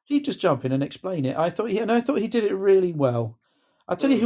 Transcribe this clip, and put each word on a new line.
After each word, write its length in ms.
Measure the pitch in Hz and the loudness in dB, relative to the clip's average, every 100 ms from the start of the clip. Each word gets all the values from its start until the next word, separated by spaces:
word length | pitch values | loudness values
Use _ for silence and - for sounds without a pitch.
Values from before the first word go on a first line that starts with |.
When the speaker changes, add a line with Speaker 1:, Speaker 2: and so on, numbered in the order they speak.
Speaker 1:
He'd 200 | - 285 | -4 -2
just 160 | 285 - | -2 -2
jump 240 | 180 131 | 0 0
in 80 | 131 | 0
and 100 | 135 | -2
explain 420 | 139 - 185 175 | -4 -8 -8 -4
it. 120 | 131 - | -2 0
I 120 | 170 | -2
thought 200 | 175 226 | -2 -2
he, 80 | 202 | -2
and 120 | 220 | 0
I 80 | 233 | 0
thought 180 | 240 285 | 0 -2
he 80 | 220 | 0
did 160 | 233 | 0
it 100 | 220 | 0
really 380 | 190 196 190 180 | 0 4 4 4
well. 460 | 156 131 120 113 - _ _ _ _ - | 0 0 0 -4 -8 _ _ _ _ -8
I'll 120 | 175 | 0
tell 120 | 269 | 2
you 60 | |
Speaker 2:
Hmm. 60 | 233 | 4